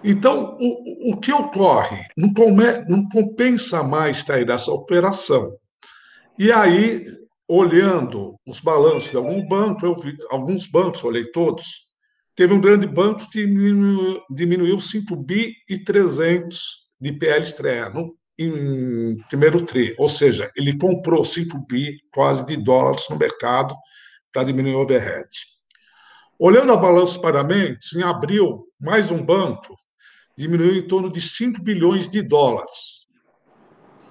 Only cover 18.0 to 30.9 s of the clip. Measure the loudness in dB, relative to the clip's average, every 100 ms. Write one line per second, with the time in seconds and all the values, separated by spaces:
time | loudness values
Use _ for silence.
18 | -10 -14 _ -8 -6 -4 -4 -4 -4 -4
19 | -4 -6 -6 2 4 4 -2 -2 -2 0
20 | -2 4 2 2 -6 -4 -4 0 0 0
21 | 0 0 0 -4 -6 -10 -6 -6 -6 -10
22 | _ -2 0 0 -4 -6 2 2 2 -2
23 | -6 -4 -4 -2 -2 -2 -2 -8 _ _
24 | _ _ _ -6 -2 -2 -2 -2 0 0
25 | -2 -10 -12 -16 -18 _ _ _ _ _
26 | _ _ _ _ 6 6 6 4 6 4
27 | 4 0 0 0 0 0 -2 -6 -8 -4
28 | -4 -4 -2 0 0 -2 -14 _ -2 0
29 | 0 -4 0 0 0 -6 -14 -20 _ _
30 | _ _ _ -12 -4 2 2 2 -2